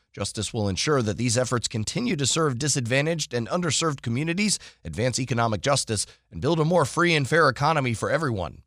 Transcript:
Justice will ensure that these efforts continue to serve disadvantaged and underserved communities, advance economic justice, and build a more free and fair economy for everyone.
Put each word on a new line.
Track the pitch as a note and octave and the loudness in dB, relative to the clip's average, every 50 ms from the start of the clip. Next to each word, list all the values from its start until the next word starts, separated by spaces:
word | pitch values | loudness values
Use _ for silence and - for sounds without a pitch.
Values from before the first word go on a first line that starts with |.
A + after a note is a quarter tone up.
| _ _ - | _ _ -10
Justice | - G2+ - - - G2+ - - | -8 -8 -6 -6 -6 -6 -4 -4
will | A#2+ G#2 G2+ | -2 -2 0
ensure | F#2 F2 - - D#3 C3+ | 0 0 0 2 2 2
that | A#2+ G#2 G2 D#2 | 2 0 -2 -2
these | A#2+ B2 A2 A#2+ | 0 0 2 2
efforts | B2+ A2+ - A#2+ - - | 0 0 0 -2 -2 -2
continue | - A#2 G#2+ - - - A#3+ A#3+ G3+ | -4 -4 -4 -4 -4 -2 -2 -2 -2
to | C#3+ C#3+ | 0 0
serve | B2 - D#3+ D#3+ D3+ B2+ A2+ | 0 0 2 2 0 0 0
disadvantaged | D3 D3 - D3 B2 A2+ B2+ C3+ C#3+ D#3+ E3+ D#3+ D3 - - | -2 -2 0 0 0 0 2 2 2 0 -2 -4 -4 -4 -4
and | A#2+ A#2+ G2 | -4 -2 -2
underserved | D#3 F3+ F3 E3 B2+ - E3 D#3+ D3 C3+ | -2 -2 0 0 0 0 0 0 -2 -2
communities, | - A#2+ A#2 B2+ D#3 E3 E3+ F#3 G#3+ G#3+ E3+ - - - - _ - | -4 -4 -2 -2 -2 -2 0 0 0 0 0 -2 -4 -10 -20 _ -12
advance | E2 D#2 D2 A2+ B2+ A2+ - | -8 -4 -2 -2 0 0 -2
economic | C3 B2 C3 A#2 A#2 A#2 G#2+ F#2 | -2 -2 0 0 0 0 0 0
justice, | - C3+ C#3+ C3+ - - A2+ G2+ - - - _ _ _ | 0 0 0 0 0 -2 -2 -4 -4 -6 -10 _ _ _
and | - E2 | -8 -4
build | D#2+ C#3 E3+ E3 | -2 0 2 2
a | D3+ | 2
more | D#3 F3+ F3 D3 | 4 4 4 2
free | A#2+ - - E3+ F3 E3 | 2 2 2 4 4 4
and | D3+ C#3 B2 | 4 2 4
fair | D3+ E3 E3 C#3 | 4 4 6 4
economy | A#2 - C#3+ D3+ E3 D3+ C3+ B2 A2+ | 4 2 2 2 2 2 0 0 -2
for | - - G2 | -2 -2 0
everyone. | A#2 D3 E3 C#3 A2+ G2 F2 C2+ - - - | 0 0 0 -2 -2 -2 -4 -6 -8 -12 -20